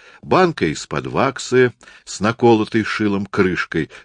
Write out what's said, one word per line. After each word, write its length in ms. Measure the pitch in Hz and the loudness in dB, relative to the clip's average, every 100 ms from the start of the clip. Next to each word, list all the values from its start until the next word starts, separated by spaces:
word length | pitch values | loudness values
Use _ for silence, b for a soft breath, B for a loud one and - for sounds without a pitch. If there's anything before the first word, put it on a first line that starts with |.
| b b | b b
банка 420 | - 147 180 160 82 | -2 2 2 0 -4
из-под 340 | 71 - 76 65 | -4 -8 -8 -4
ваксы 680 | 69 127 127 - 123 123 - B B - | -2 -2 -4 -2 2 2 0 B B -18
с 140 | - | -4
наколотой 640 | 104 117 120 110 104 113 | -4 2 4 4 2 -2
шилом 440 | 101 - 107 98 98 | -2 -2 -2 -2 -4
крышкой, 640 | - 92 85 - 82 73 B | 0 0 0 -4 -4 -6 B